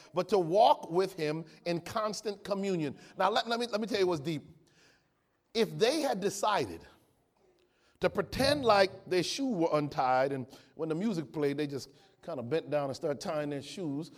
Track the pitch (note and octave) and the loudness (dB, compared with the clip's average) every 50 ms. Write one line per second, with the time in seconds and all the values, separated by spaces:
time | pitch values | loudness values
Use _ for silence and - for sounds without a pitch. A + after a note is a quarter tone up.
0 | - - - F3 F3+ - G#3+ F#3+ E3+ D#3 F3 G#3 A#3+ C#4 D4 - - - E3 F3+ | -20 -8 -4 -4 -2 2 2 2 2 4 6 6 8 8 6 4 0 -2 0 2
1 | G3 F#3 - E3+ D#3 D3+ D#3 D#3+ D#3+ - - - - F3 E3+ E3 E3+ - - A3+ | 2 0 0 -2 -2 -2 -2 -4 -6 -10 -14 -8 -4 -4 -4 -4 -4 -6 -4 -4
2 | G#3+ G#3+ G3+ - - G#3+ G3+ G3 - F#3+ G3+ G3 G3 G3 F#3 E3+ D3+ C#3 G#2 - | -2 -4 -4 -6 -6 -6 -8 -6 -6 -4 -4 -2 0 0 0 0 -2 -4 -4 -8
3 | - - - - F#3+ F#3+ A3 B3+ A3+ A3+ A#3 A#3 A#3+ A3+ G#3 G#3 A3+ G3 A#3+ G3+ | -14 -10 -2 0 2 2 2 2 0 0 -2 -2 -2 -2 -2 -2 -2 0 0 2
4 | F#3+ F3+ F3 D3+ C3+ E3+ D#3+ C#3+ - - - _ _ _ _ _ _ _ _ _ | 2 2 2 0 -2 -4 -4 -4 -6 -10 -20 _ _ _ _ _ _ _ _ _
5 | _ _ _ _ _ _ _ _ _ _ - A3+ G#3+ D#3+ D#3 D3+ G#3 B3 D#4 D#4+ | _ _ _ _ _ _ _ _ _ _ 0 0 0 0 0 2 2 2 2 2
6 | C#4 C#4 A#3 F#3 F#3+ F#3+ - - B3+ G#3+ G3+ F3 C3 F#2+ E2 E2 - - - _ | 0 0 0 0 -2 -4 -2 -2 0 2 2 2 0 -2 -6 -12 -16 -18 -20 _
7 | _ _ _ _ _ _ _ _ _ _ _ _ _ _ _ _ _ _ _ - | _ _ _ _ _ _ _ _ _ _ _ _ _ _ _ _ _ _ _ -2
8 | - F3 - G3+ F#3 - - G#3 C4 C#4 D4 D4 B3+ A3+ G#3 G3 G3 F#3+ - - | -2 -2 0 -2 -4 -4 -2 0 2 2 2 2 4 6 6 6 6 4 2 -4
9 | - D3 F3+ F3+ D#3+ - - - C#4 C4 A3+ E3+ D#3+ E3 D3+ D3+ D3 C#3+ - D#3 | -6 -2 0 0 0 0 -2 -4 -2 -2 0 0 2 2 2 2 0 0 -2 0
10 | C3+ B2+ B2+ B2+ C3+ C#3+ C#3+ C3 A#2+ - - - - _ _ - D#3+ D#3+ D3+ E3 | 2 2 4 4 2 2 0 -4 -8 -10 -14 -20 -20 _ _ -8 -6 -4 -4 -2
11 | G3+ A#3 G3 E3 D3 A#2 - D#3+ D3 C#3+ C#3+ C#3+ D3+ C#3+ C#3+ B2+ - - - - | -2 -2 -2 -4 -6 -6 -4 -2 0 0 0 -2 -4 -4 -6 -8 -10 -12 -18 -20
12 | - _ _ _ - F3 E3 C3 A#2 A#2 D3+ E3 C3+ C3+ D3 D3 C#3+ C3+ B2+ - | -20 _ _ _ -12 -10 -8 -8 -6 -4 -4 -4 -2 -2 -2 -2 -2 -4 -4 -4
13 | - D3+ C#3+ - - G3 D#3+ D3+ D3+ D3 C#3+ C#3 - - - G#3 F3+ D3 C#3 C#3+ | -4 -4 -4 -4 -4 -6 -4 -4 -4 -4 -6 -8 -8 -10 -10 -8 -6 -6 -6 -6
14 | E3+ - - | -8 -10 -12